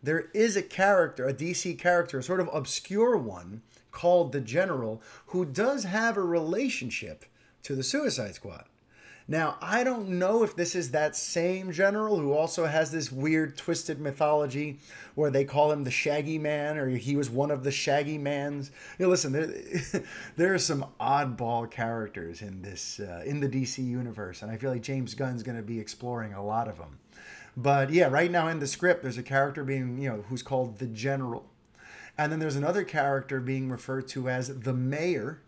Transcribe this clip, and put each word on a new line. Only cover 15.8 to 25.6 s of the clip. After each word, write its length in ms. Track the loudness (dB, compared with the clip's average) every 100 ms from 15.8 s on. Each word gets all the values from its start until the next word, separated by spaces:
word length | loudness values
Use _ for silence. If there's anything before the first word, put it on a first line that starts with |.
the 80 | 0
Shaggy 460 | 0 2 0 0 -2
Man, 400 | 0 0 -2 -2
or 140 | 0
he 260 | 0 0 0
was 140 | 0
one 200 | 0 0
of 140 | 0
the 60 | 0
Shaggy 480 | -2 2 2 2 -2
Mans. 520 | -2 -2 -2 -4 -8 -12 -20 0
You 80 | 4
know, 40 |
listen, 220 | 4 2
there, 680 | 0 -2 -4 -4 -4 -2 -4 -6 -14
<laughs> 180 | -14 2
there 160 | 4
are 60 | 4
some 260 | 2 0 -4 -4
oddball 680 | 2 2 2 -2 -2 -2 -4
characters 720 | -4 -2 -2 -4 -6 -8 -8
in 180 | -10 -10
this, 400 | -10 -10 -10 -8
uh, 220 | -8 -8
in 160 | -6 -2
the 80 | 0
D 160 | 0
C 160 | -2 -2
universe, 600 | -4 -2 -4 -6 -8 -8
and 80 | -8
I 80 | -4
feel 120 | -2
like 120 | -4
James 320 | -4 -4 -4
Gunn's 280 | -4 -4 -4
gonna 200 | -6 -8